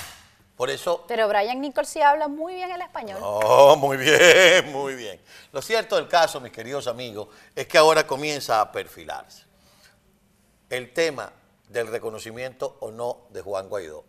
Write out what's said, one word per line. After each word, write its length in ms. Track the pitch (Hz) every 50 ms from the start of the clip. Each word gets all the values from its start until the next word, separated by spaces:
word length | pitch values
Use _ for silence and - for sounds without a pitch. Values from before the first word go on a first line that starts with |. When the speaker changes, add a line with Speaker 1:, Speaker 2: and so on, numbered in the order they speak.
| - - - - _ _ _ _ _ _ _
Speaker 1:
Por 140 | - 123 131
eso 340 | 139 127 - 180 170 - - -
Speaker 2:
Pero 180 | 240 220 220
Brian 340 | 202 208 202 202 226 254 262
Nichols 280 | 277 294 254 - 302 -
sí 120 | - 320
habla 280 | 294 285 285 311 302 294
muy 260 | 285 302 320 359 370
bien 160 | 370 370 359
el 100 | 359 359
español. 400 | 359 - - 320 - - - -
Speaker 1:
No, 540 | 92 101 104 104 107 107 123 127 139 143 156
muy 220 | 151 139 139 135
bien, 720 | 131 135 151 147 135 175 175 160 175 185 165 180 180 135 147
muy 240 | 143 135 143 135 135
bien. 260 | 127 117 104 90 - _ _ - - - _
Lo 100 | - 139
cierto 360 | - - 220 226 208 220 208
del 100 | 170 143
caso, 340 | - - 170 160 151 - 143
mis 120 | 123 110
queridos 340 | - 113 113 120 139 143 107
amigos, 420 | 123 117 123 127 120 104 107 101 - - - - _ -
es 100 | 139 135
que 100 | - -
ahora 300 | 170 151 160 160 156 151
comienza 540 | - 139 131 151 151 147 139 - - 117 107
a 100 | 104 -
perfilarse 760 | - 104 92 82 - - 80 76 73 67 - _ - - _ _ _ _ _ _ _ _ _ _ _ _ _ _ _ _ _ _ _ _ _ _ _ _ _ -
el 220 | 123 127 123 113
tema 400 | - 170 165 160 143 123 104 90 - _ _ _ _ _ _ _
del 200 | 104 120 117 110
reconocimiento 880 | 110 113 95 113 110 107 101 113 110 123 127 131 123 - 143 131 - -
o 120 | - 110
no 300 | 110 117 120 120 - - _ _
de 120 | 101 95
Juan 260 | 90 98 101 95 98 92
Guaidó, 360 | 104 101 87 78 76 78 -